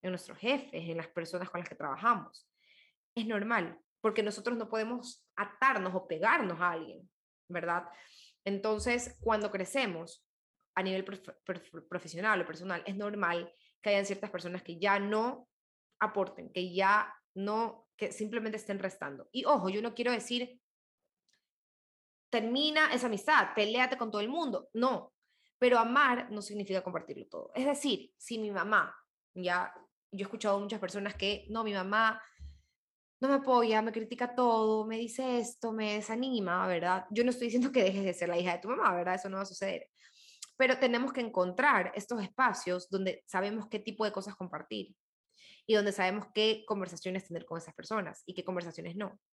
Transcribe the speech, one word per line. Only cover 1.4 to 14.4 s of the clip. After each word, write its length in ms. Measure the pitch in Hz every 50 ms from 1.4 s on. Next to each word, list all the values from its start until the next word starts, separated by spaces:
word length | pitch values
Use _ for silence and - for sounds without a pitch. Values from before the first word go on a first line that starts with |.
| 185 -
con 100 | - 175
las 100 | 170 -
que 60 | -
trabajamos. 760 | - 156 143 135 - 196 233 233 185 151 - - - _ _ _ _ _ _ _ _ _ _ _ _ _ _ -
Es 100 | 233 214
normal, 540 | 226 220 202 202 226 233 208 170 165 - - _ _ _ _
porque 220 | - 220 214 226 208
nosotros 340 | 208 208 208 - 247 247
no 120 | 226 220 226
podemos 560 | 226 220 220 226 247 247 - - - - _ _ -
atarnos 580 | - 202 202 - - 262 269 254 202 185 185 185
o 120 | 185 185
pegarnos 520 | - 165 156 190 226 302 320 226 185 170 165
a 120 | 180 175
alguien, 380 | 165 165 160 165 - - 185 - _ _ _ _ _ _ _ -
¿verdad? 380 | 175 170 170 175 170 180 175 - - - - - - - - - _ _ -
Entonces, 720 | 196 202 196 202 214 214 214 - 247 240 240 240 - - -
cuando 300 | - 226 220 214 208 202
crecemos 720 | 202 190 185 - - 269 254 202 170 160 170 - - - _ _ _ _ _ _ _ _ _ _ -
a 80 | 190 190
nivel 200 | 190 190 190 190
prof-, 260 | 196 196 185 - - - _ _
prof-, 440 | - 175 170 - - - 165 - -
profesional 520 | 180 170 - 160 170 170 202 220 208 185
o 40 | 170
personal, 380 | - 160 160 180 190 175 170 -
es 100 | 208 190
normal 560 | 202 208 208 208 208 185 170 170 170 170 - - _ _ _ _ _
que 80 | - 214
hayan 160 | 202 196 202
ciertas 240 | 196 196 196 208 196
personas 340 | - 170